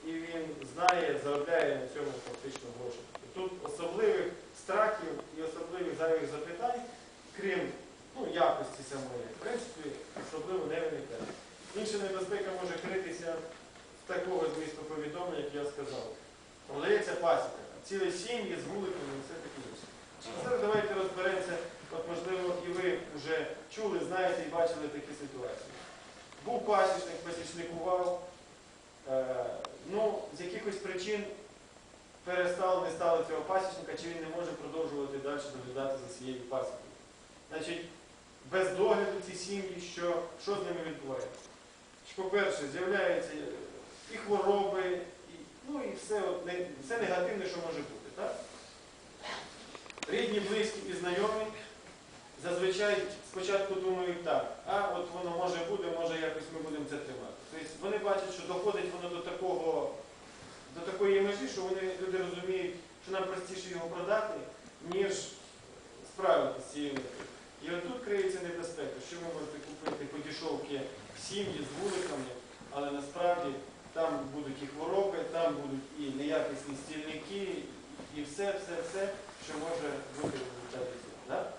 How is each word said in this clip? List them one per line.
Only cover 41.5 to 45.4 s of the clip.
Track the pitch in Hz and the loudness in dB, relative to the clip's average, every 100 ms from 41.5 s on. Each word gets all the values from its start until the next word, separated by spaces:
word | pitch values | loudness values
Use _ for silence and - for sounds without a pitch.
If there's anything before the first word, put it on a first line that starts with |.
| - - - - - - - | -18 -20 -20 -20 -20 -10 -4
По-перше, | 190 202 190 - 139 | 2 4 4 2 -2
з'являються | 175 185 196 180 - - 151 143 - - - - - - | 0 2 4 6 4 2 -4 -4 -6 -8 -12 -14 -16 -10
і | 226 | -6
хвороби, | 202 202 190 202 196 185 185 180 175 - - | 2 6 8 6 6 2 2 0 -2 -12 -16
і, | 175 | -16